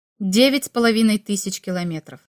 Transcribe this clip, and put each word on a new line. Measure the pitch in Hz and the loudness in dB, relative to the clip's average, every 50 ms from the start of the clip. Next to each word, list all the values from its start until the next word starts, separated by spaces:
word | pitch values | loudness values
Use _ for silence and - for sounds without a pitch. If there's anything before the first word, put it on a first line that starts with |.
| _ _ _ _ | _ _ _ _
Девять | 208 185 185 220 262 277 269 277 - | -4 0 2 4 4 4 2 0 -4
с | - | -4
половиной | - 240 233 233 214 220 220 220 214 202 | -2 0 2 2 2 4 2 2 2 0
тысяч | - - 208 196 - 196 190 - | -2 -4 -6 -4 -4 -8 -10 -10
километров. | - 185 180 180 175 175 160 156 - - - - _ | -8 -8 -6 -6 -4 -6 -6 -8 -10 -14 -18 -20 _